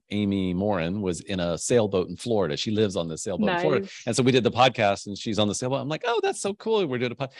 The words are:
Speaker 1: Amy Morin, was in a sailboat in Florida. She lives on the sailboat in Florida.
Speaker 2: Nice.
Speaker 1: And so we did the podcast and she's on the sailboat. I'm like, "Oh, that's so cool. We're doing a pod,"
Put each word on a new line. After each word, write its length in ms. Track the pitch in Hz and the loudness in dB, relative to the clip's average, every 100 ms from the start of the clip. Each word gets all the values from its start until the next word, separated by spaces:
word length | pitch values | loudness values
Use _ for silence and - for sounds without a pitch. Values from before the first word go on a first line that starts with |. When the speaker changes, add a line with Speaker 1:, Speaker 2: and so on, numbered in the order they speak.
| - | -6
Speaker 1:
Amy 420 | 104 101 98 92 | -2 0 0 0
Morin, 480 | 90 104 95 82 104 | 0 0 0 0 -2
was 200 | 95 82 | -2 -4
in 180 | - 92 | -4 -2
a 180 | 87 80 | -2 -2
sailboat 520 | - 123 104 95 87 | 2 2 4 0 -2
in 60 | 87 | -6
Florida. 380 | 120 107 85 71 | -2 0 0 -2
She 140 | 113 | -2
lives 240 | 107 107 90 | 2 2 0
on 120 | 82 | -4
the 100 | 78 | -6
sailboat 320 | 107 90 214 | -6 -2 0
in 100 | 175 | 2
Florida. 200 | 156 131 98 | 2 0 -2
Speaker 2:
Nice. 180 | - 120 | -6 -2
Speaker 1:
And 100 | 113 | 2
so 60 | |
we 80 | 127 | 4
did 120 | 127 | 4
the 80 | 107 | 4
podcast 560 | 113 131 117 101 98 104 | 4 4 4 2 0 -4
and 100 | 98 | -8
she's 220 | 117 101 | -2 0
on 80 | 104 | 0
the 80 | 95 | 0
sailboat. 240 | 127 135 | -2 -4
I'm 80 | 131 | -4
like, 140 | 156 466 | -4 -2
"Oh, 140 | 453 | 0
that's 200 | 392 - | -2 -2
so 120 | 202 | -6
cool. 320 | 202 226 220 165 | -6 -2 0 0
We're 140 | 123 | 0
doing 120 | 120 | -2
a 20 | 120 | -4
pod," 160 | 131 | -8